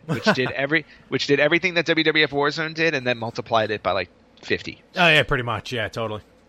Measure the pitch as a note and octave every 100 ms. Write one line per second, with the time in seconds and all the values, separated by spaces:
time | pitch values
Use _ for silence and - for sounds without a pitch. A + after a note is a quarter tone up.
0 | D#3+ C#3+ G#3+ D3 B2+ B2+ C#3 D#3+ - -
1 | - C3 - C#3 D3 E3+ F#3 E3+ D#3+ D#3+
2 | D#3 D#3 D3 C#3+ C#3+ D3 D#3 D#3+ E3 D3
3 | B2 A#2+ A2+ - A2+ A2+ G#2+ G#2 F#2+ F#2
4 | F2+ _ _ _ - G2 - - _ F#3
5 | E3+ D3+ B2 C#3 A#2+ G#2+ - B2 G2+ -
6 | A2+ G#2+ - _